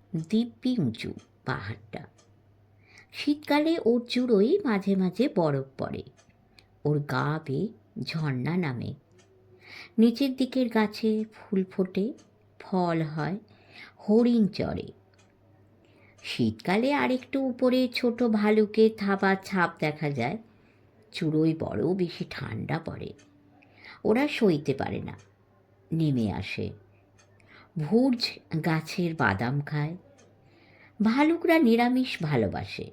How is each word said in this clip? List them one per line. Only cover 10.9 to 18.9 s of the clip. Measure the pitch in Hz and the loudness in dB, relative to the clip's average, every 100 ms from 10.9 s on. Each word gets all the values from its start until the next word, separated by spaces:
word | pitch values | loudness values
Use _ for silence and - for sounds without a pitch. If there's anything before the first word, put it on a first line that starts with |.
| - 220 214 220 | 0 -2 -2 -4
ফুল | - - 190 | -12 -4 -2
ফোটে, | 185 - 185 - 214 320 _ _ _ _ | -2 -2 -2 -2 -4 -6 _ _ _ _
ফল | - 185 175 165 | -4 0 0 0
হয়, | 156 151 147 202 - - _ - - - | -2 -4 -4 -4 -10 -20 _ -20 -20 -12
হরিণ | - 214 240 240 202 | 2 4 6 4 2
চড়ে। | - 80 - - - _ _ _ _ _ _ _ _ _ _ _ _ | 0 -4 -4 -8 -14 _ _ _ _ _ _ _ _ _ _ _ _
শীতকালে | - - 117 110 - 202 254 | -12 -2 0 0 0 0 2
আরেকটু | 285 254 254 - 269 | 0 0 -2 -2 -4
উপরে | 269 247 254 254 254 | -2 0 2 2 0
ছোট | - 240 233 | 0 -2 0
ভালুকের | 240 214 208 214 208 214 220 | 2 2 4 4 2 6 4